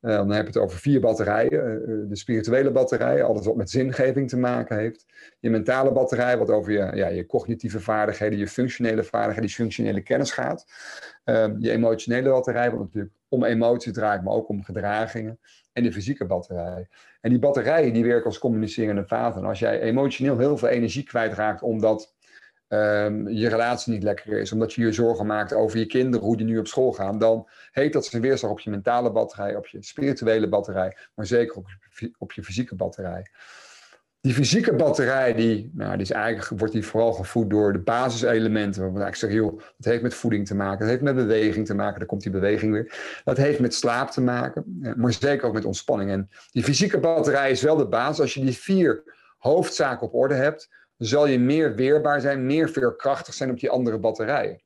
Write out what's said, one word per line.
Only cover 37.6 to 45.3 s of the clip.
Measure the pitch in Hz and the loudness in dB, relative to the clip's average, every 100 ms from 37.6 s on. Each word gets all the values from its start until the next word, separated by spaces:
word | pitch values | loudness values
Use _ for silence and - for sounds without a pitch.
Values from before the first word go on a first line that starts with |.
| 104 | 2
de | 98 | 2
basiselementen, | 95 117 127 117 120 113 110 107 104 95 | 0 0 0 0 2 2 2 0 -2 -2
waarvan | 95 95 98 | -4 -4 -6
ik | 95 | -4
zeg, | 110 | -2
joh, | 107 107 - - _ | 2 0 -2 -14 _
het | - | -2
heeft | 120 | 0
met | 120 | 0
voeding | - 123 107 101 | -2 -2 -2 -2
te | 101 | -2
maken, | 98 98 | -2 -2
het | 107 | 0
heeft | 127 | 0
met | 143 127 | 2 2
beweging | 113 110 107 104 104 | 2 4 2 0 -2
te | |
maken, | 101 104 101 | -2 -2 -4
daar | 110 | -6
komt | 101 | -6
die | 101 | -4
beweging | 95 98 107 107 | 0 2 2 2
weer. | 107 117 - - - | 0 -2 -10 -14 -8
Dat | - 131 | -4 2
heeft | 143 147 | 2 4
met | 123 | 0
slaap | - 123 117 135 | 0 0 0 -2
te | - | -2
maken, | 127 123 127 - - 180 | 0 0 -4 -6 -10 -8
eh, | 131 | -8
maar | 113 120 | 0 0
zeker | 113 139 | 2 0